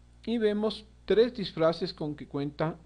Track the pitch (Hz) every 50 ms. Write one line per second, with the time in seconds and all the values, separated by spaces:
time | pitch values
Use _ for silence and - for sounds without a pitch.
0 | - - - - - - 226 240 214 208 208 208 214 220 214 - - - - -
1 | - - 190 202 233 247 247 - 190 - - 160 160 160 165 170 190 175 - -
2 | 170 151 147 - 131 - - 139 143 147 147 - 160 151 - - -